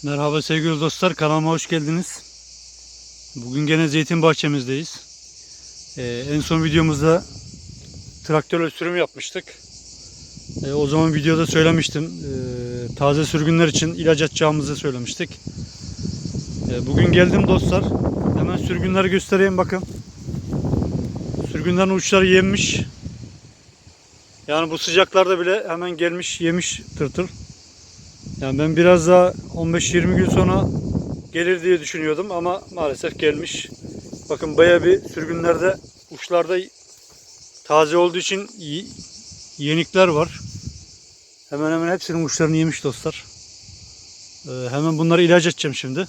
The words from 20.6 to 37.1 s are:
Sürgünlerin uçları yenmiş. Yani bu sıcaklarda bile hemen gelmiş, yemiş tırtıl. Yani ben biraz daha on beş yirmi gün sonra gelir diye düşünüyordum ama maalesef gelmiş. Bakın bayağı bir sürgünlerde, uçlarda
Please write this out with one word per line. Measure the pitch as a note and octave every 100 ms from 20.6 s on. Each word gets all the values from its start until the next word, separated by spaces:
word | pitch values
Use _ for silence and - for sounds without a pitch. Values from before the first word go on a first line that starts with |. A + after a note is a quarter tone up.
| - - - - - - - - -
Sürgünlerin | D#3 D#3 F3+ F#3+ F#3+
uçları | - G3 F#3+
yenmiş. | F#3 F#3+ - - - - - - - - - - - _ _ - _ _ _ _ - -
Yani | D3 E3
bu | D#3+
sıcaklarda | - E3+ F#3 F#3+ F#3 F#3
bile | F3 G3+ G#3
hemen | E3+ F3+
gelmiş, | E3 E3+ F3 F3 -
yemiş | E3 F3 - - - -
tırtıl. | C#3 D#3 F3+ - - - - - - - - - - -
Yani | C3+ C3+
ben | D3+ D#3+
biraz | F3 F3+ D#3+
daha | F3+ F3+ - -
on | - E3
beş | E3+ E3+
yirmi | F3 F3 F#3
gün | F3+
sonra | - F#3 F#3+ G3 - - - - - -
gelir | D#3+ E3+ F#3
diye | E3+ F3+
düşünüyordum | D3 E3+ D#3 D3+ G3+
ama | F3 F3 F#3 -
maalesef | F#3 D3+ C3 E3 -
gelmiş. | D#3 D3 E3+ - - - - - - - -
Bakın | C#3+ D#3+ D3+
bayağı | E3+ F3
bir | E3 G3 F3
sürgünlerde, | - D#3 E3 E3+ E3 F3+ F#3+ - - _
uçlarda | D#3+ - F3 D#3+ F#3 F#3+ _ - - -